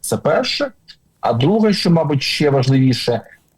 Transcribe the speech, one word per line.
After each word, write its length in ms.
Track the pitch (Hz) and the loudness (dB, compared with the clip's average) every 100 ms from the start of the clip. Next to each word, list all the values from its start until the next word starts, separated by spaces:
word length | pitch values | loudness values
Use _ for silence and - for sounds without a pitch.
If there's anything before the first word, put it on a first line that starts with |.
Це 160 | - - | -6 -4
перше. 540 | 143 202 254 - 285 - _ - _ - | 0 -2 -2 -4 -6 -10 _ -20 _ -8
А 120 | 113 | -4
друге, 400 | 120 139 220 214 | 0 2 2 2
що, 180 | 196 185 | 0 2
мабуть, 320 | 165 151 143 | 2 2 -2
ще 260 | - - 147 | -4 -2 0
важливіше, 720 | 135 131 135 131 123 - 117 - _ _ | 2 2 2 2 0 -2 -4 -6 _ _